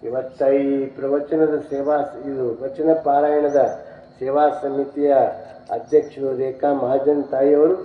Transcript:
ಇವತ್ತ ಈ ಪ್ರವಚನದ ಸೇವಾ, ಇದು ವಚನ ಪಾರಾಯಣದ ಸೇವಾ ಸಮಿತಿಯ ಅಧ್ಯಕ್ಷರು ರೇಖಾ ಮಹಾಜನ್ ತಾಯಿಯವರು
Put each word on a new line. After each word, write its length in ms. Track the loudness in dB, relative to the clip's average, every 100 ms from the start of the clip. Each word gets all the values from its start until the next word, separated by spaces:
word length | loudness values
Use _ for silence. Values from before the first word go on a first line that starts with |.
ಇವತ್ತ 380 | -6 -8 -8 -2
ಈ 440 | 2 2 2 -2 -4
ಪ್ರವಚನದ 680 | -6 -2 -2 -2 0 2 0 -4
ಸೇವಾ, 280 | -6 -2 -2 -2 -8 -10
ಇದು 180 | -4 -4 -4
ವಚನ 320 | -8 -4 0 2
ಪಾರಾಯಣದ 560 | 2 2 2 2 2 2 2 -2 -14 -20 -20 -10
ಸೇವಾ 300 | -4 2 2 0
ಸಮಿತಿಯ 520 | -6 -4 -4 0 2 4 2 -2 -14 -20 -8
ಅಧ್ಯಕ್ಷರು 640 | -8 2 2 2 -6 -6 -2
ರೇಖಾ 360 | -4 -2 -2
ಮಹಾಜನ್ 500 | 0 0 0 2 0
ತಾಯಿಯವರು 520 | -2 0 4 4 4 2